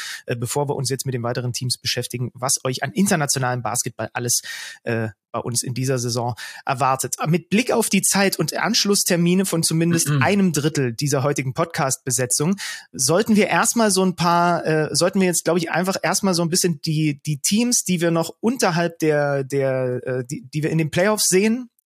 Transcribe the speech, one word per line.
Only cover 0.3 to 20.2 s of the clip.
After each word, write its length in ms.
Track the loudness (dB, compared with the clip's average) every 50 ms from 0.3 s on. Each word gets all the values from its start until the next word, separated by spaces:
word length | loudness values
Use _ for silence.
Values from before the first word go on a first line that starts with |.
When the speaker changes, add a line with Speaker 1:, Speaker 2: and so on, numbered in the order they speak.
| -6
Speaker 1:
bevor 340 | -4 -4 -2 -2 -2 0 0
wir 60 | -2
uns 160 | -2 -2 -2
jetzt 160 | -4 -4 -4 -4
mit 80 | -4
den 80 | -2 -2
weiteren 300 | -2 -4 -2 -4 -4 -4
Teams 260 | -4 -4 -4 -4 -4
beschäftigen, 500 | -4 -4 -4 -4 -4 -6 -4 -6 -6 -6 -6
was 280 | -4 -4 -2 -2 -2 -2
euch 180 | -2 -4 -4 -6
an 80 | -4
internationalem 720 | 0 0 2 2 2 2 2 0 0 0 0 -2 -2 -2 -4
Basketball 480 | -4 -4 -4 -6 -6 -6 -8 -8 -8 -6
alles, 300 | -6 -4 -2 -2 -2 -4 -6 -12 -12 -12 -14 -16 -12 -6
äh, 240 | -4 -2 -2 -2 -4 -6 _ _ _
bei 100 | -8 -6
uns 220 | -6 -4 -4 -4 -4
in 100 | -4 -4
dieser 260 | -4 -2 -2 0 -2
Saison 360 | -2 -2 -2 -2 -2 -4 -6 -8 -10 -16 -14 -10 -6
erwartet. 500 | -4 -2 0 2 2 2 0 -2 -4 -6 -4 -2 0
Mit 220 | 0 0 0 0
Blick 240 | 0 0 2 2 0
auf 160 | 0 0 2
die 120 | 2 2
Zeit 380 | 2 2 2 2 2 2 2 0
und 140 | -4 -4 -2
Anschlusstermine 920 | -2 -2 0 0 0 2 2 2 0 2 0 2 2 4 4 4 2 2
von 180 | 0 0 0 0
zumindest 440 | 0 0 2 2 2 2 2 2 2
Speaker 2:
Mhm. 140 | 2 2
Speaker 1:
einem 320 | 4 4 4 4 2 2 2
Drittel 400 | 2 0 0 0 0 -2 -2 -2
dieser 300 | -2 -2 0 0 2 2
heutigen 300 | 0 0 -2 -2 -4 -2
Podcast-Besetzung 1040 | -2 -2 -2 0 -2 -2 -2 -2 -4 -4 -4 -2 -2 0 0 0 0 0 0 -2 -2 -4 -10 -10 -12 -14 _ -6
sollten 420 | -2 0 2 4 4 4 4 4
wir 120 | 4 4 4
erstmal 440 | 4 2 2 2 2 2 2 2
so 100 | 4 2 2
ein 100 | 2 2
paar, 500 | 2 2 2 4 4 4 4 2 0 0
äh, 300 | 0 0 2 0 0 0
sollten 240 | 2 2 2 2 2
wir 80 | 2 2
jetzt, 160 | 2 0 0
glaube 160 | 2 2 2
ich, 120 | 0 0
einfach 260 | 0 0 0 0 -2 -2
erstmal 340 | 0 0 0 0 0 0 0
so 60 | 2
ein 60 | 0 0
bisschen 320 | 0 0 0 0 0 -2 -2
die, 360 | -2 0 0 0 0 0 -2 -4
die 140 | -6 -4 -2
Teams, 440 | -2 0 2 2 2 2 0 -2 0
die 160 | 0 0 0
wir 120 | 2 2
noch 220 | 2 2 0 -2 -4 _
unterhalb 580 | -2 -2 0 2 0 2 2 2 0 0 -2 0
der, 440 | 0 2 2 2 2 0 0 -2 -2
der, 640 | -2 -2 0 0 0 0 0 0 -2 -2 -4 -4 -4
äh, 160 | -4 -4